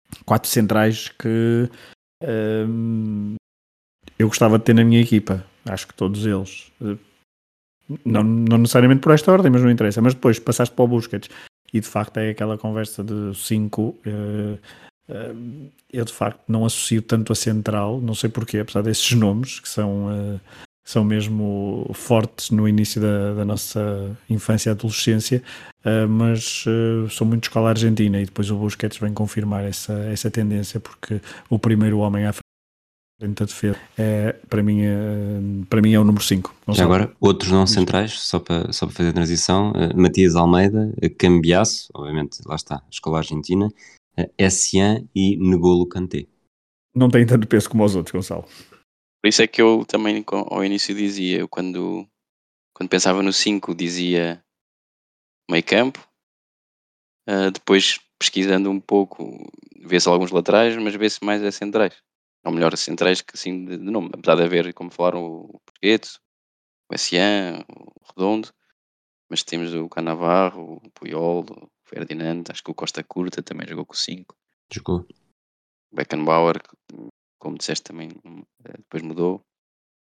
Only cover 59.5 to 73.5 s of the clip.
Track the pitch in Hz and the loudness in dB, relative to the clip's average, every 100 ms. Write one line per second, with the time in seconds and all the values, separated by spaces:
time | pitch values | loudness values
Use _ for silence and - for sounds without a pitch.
59.5 | - _ - 82 90 90 87 90 92 85 | -20 _ -20 -2 0 4 2 2 0 2
60.5 | 104 117 113 107 101 107 - 104 104 104 | 4 4 0 -4 -2 -2 -2 -4 -2 -2
61.5 | 101 101 110 98 - _ _ _ _ 87 | -6 -4 0 0 -2 _ _ _ _ -6
62.5 | 82 82 85 - 80 90 92 - - 92 | 0 0 -2 -6 -2 0 0 -4 -12 -10
63.5 | 90 92 90 92 110 87 87 85 82 85 | -10 -10 -10 -6 -6 -6 -6 2 2 2
64.5 | 90 87 - 87 - 87 87 85 82 85 | 0 -2 -8 -16 -4 -2 -2 -8 -12 -18
65.5 | - _ _ 98 110 - - _ _ _ | -20 _ _ 0 0 -2 -18 _ _ _
66.5 | _ _ _ _ - - 87 101 104 90 | _ _ _ _ -8 -4 0 0 0 -4
67.5 | 85 - - - _ _ - 95 110 110 | -10 -16 -20 -20 _ _ -4 -2 -2 -6
68.5 | _ _ _ _ _ _ _ _ 82 - | _ _ _ _ _ _ _ _ -10 -8
69.5 | 85 85 85 82 - 82 80 87 87 92 | -8 -6 -8 -8 -8 -6 -4 0 2 2
70.5 | 90 82 82 - _ - 80 85 87 - | -4 -16 -18 -20 _ -12 -6 -4 -4 -6
71.5 | - - _ _ - 80 80 80 85 82 | -16 -20 _ _ -14 -12 -10 -8 -8 -10
72.5 | - - 82 82 - 82 - 90 - - | -16 -14 -12 -10 -12 -12 -8 -8 -8 -14